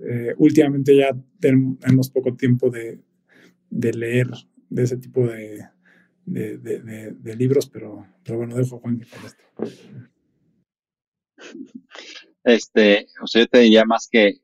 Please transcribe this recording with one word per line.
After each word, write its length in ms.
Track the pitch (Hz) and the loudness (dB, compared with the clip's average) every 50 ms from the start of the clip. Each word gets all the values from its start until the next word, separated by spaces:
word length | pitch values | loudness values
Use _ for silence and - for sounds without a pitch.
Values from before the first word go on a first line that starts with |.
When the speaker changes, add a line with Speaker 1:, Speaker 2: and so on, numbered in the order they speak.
| - | -10
Speaker 1:
eh, 280 | 117 120 120 120 120 - | -8 -8 -6 -6 -6 -2
últimamente 580 | - 156 151 - 156 151 147 143 139 135 143 139 | 2 2 4 4 4 2 2 2 0 2 4 4
ya 220 | 139 139 135 135 131 - _ _ _ | 4 4 2 -2 -6 -10 _ _ _
ten-, 380 | - 139 131 131 131 131 131 - | 0 2 2 2 2 0 -4 -4
tenemos 320 | - 131 131 131 131 131 | 0 2 2 2 2 0
poco 240 | - 131 - 127 123 | -4 -4 -4 -4 -4
tiempo 340 | - - 123 123 123 - 127 | -2 -2 0 0 0 0 -2
de, 320 | 117 117 113 113 113 - _ _ _ _ _ _ _ _ _ _ _ _ _ - | -4 -4 -10 -12 -14 -16 _ _ _ _ _ _ _ _ _ _ _ _ _ -12
de 220 | - 120 120 117 117 | -8 -6 -4 -4 -4
leer 360 | 117 113 113 117 127 123 127 123 - - _ _ _ _ - | -4 -6 -4 -2 -2 -2 -2 -6 -14 -20 _ _ _ _ -10
de 120 | 127 120 127 | -6 -4 -4
ese 120 | 120 127 | -4 -4
tipo 300 | 127 - 123 - 131 123 | -6 -12 -8 -4 -4 -4
de, 400 | 120 113 110 107 107 104 104 - - _ _ _ _ _ _ _ _ _ _ _ | -4 -4 -10 -14 -16 -16 -18 -20 -20 _ _ _ _ _ _ _ _ _ _ _
de, 340 | - - - 110 107 - - | -12 -10 -8 -8 -10 -10 -12
de, 220 | 123 113 107 95 | -10 -10 -10 -10
de, 300 | - 113 110 110 110 107 95 | -10 -14 -16 -16 -16 -16 -18
de 240 | - - 117 110 | -16 -16 -12 -6
libros, 320 | 113 127 131 135 143 - - | -4 -2 0 0 -2 -2 -4
pero, 380 | - - - 107 104 - 104 _ _ _ _ | -8 -18 -18 -18 -18 -20 -20 _ _ _ _
pero 160 | - 113 117 | -10 -10 -8
bueno, 180 | 120 117 117 | -8 -8 -6
dejo 200 | 123 127 123 123 | -4 -4 -4 -6
a 20 | 117 | -10
Juan 200 | - 120 120 117 | -10 -8 -8 -8
que 80 | - | -10
conteste. 360 | - - - 113 107 - _ _ _ _ - - - - - - - - - - _ _ _ _ _ _ _ _ _ _ _ _ _ _ _ _ _ _ _ _ _ _ _ _ _ _ _ - - - - - - - - _ _ - - - - - - - _ _ _ - | -14 -20 -20 -20 -20 -20 _ _ _ _ -12 -12 -12 -14 -16 -20 -20 -20 -20 -20 _ _ _ _ _ _ _ _ _ _ _ _ _ _ _ _ _ _ _ _ _ _ _ _ _ _ _ -20 -20 -20 -20 -20 -20 -20 -20 _ _ -20 -20 -20 -20 -20 -20 -20 _ _ _ 0
Speaker 2:
Este, 600 | 127 120 107 - - - 113 107 104 101 104 - _ - - | 2 2 2 0 -2 0 2 4 4 4 2 0 _ -18 -18
o 60 | - | -8
sea, 160 | - - 113 117 | -2 0 2 2
yo 60 | - | 4
te 100 | - 123 | 6 6
diría 260 | 120 113 107 110 110 | 8 8 8 6 4
más 240 | 110 113 113 - - | 4 0 -4 -4 0
que 280 | - 117 104 101 95 - | 2 2 4 2 2 -2